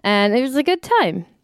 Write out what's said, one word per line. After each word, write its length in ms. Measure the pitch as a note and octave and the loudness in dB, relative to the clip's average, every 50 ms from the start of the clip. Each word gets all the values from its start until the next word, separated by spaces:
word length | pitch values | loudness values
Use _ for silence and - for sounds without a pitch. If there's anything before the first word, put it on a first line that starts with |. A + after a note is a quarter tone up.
And 320 | - G3+ G#3 G3+ G3+ G#3 G#3 | -4 -2 0 2 2 2 2
it 60 | A#3+ | 0
was 160 | C4 C4+ C4 | -2 0 -2
a 80 | C#4+ C#4+ | -2 0
good 180 | F4 F#4 F4 | 0 -2 -2
time. 420 | - - A#4 A4+ F#4 F3 D#3+ F#3 E3+ _ _ _ | -2 0 0 2 2 0 -2 -6 -10 _ _ _